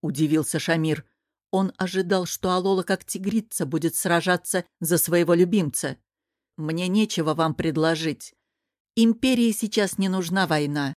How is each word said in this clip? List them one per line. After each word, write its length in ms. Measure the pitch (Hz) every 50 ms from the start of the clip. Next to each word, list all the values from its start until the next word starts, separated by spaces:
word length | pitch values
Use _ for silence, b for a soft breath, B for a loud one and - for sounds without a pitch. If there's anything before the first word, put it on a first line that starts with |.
| -
удивился 540 | 156 143 135 156 147 151 156 147 - - 156
Шамир. 460 | - - 165 165 156 160 151 151 - _ _ _ _ _ _ _ _ _
Он 220 | - 190 190 185 - _
ожидал, 480 | 190 180 185 190 190 175 196 185 180
что 260 | 165 - - - 185
Алола 320 | 180 185 180 196 196 185 180
как 200 | - 196 185 -
тигрица 640 | - - 185 190 202 208 226 208 _ - - 175
будет 300 | 135 151 160 147 165 -
сражаться 680 | - - 180 170 170 165 190 180 175 _ - - 185 175 _ _ _
за 180 | - 151 175 160
своего 360 | - - 160 175 170 156 175
любимца. 640 | 170 180 175 185 208 175 143 - - - 143 135 - _ _ _ _ _ _ _ _ _ _ _ -
«Мне 300 | 156 151 160 170 180 185
нечего 460 | 185 214 220 220 - - 160 156 156
вам 200 | 160 165 160 151
предложить. 800 | - 160 160 147 156 156 160 165 156 160 160 139 - - - _ _ _ _ _ _ _ _ _ _ _ _ _
Империи 560 | - 226 226 226 233 - 262 262 240 233 233
сейчас 460 | 208 - - 208 - 220 202 185 - -
не 100 | 196 190
нужна 400 | 185 190 180 165 175 196 190 170
война. 460 | 170 151 147 143 147 147 143 135 135